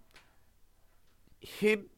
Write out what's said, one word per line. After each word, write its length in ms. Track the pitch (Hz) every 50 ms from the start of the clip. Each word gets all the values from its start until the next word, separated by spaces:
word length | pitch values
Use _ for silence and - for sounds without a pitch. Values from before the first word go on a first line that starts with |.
| - - - - - - - - - - - - - - - - - - - - - - - - - - - -
hid 460 | - - - - 196 214 214 - - - -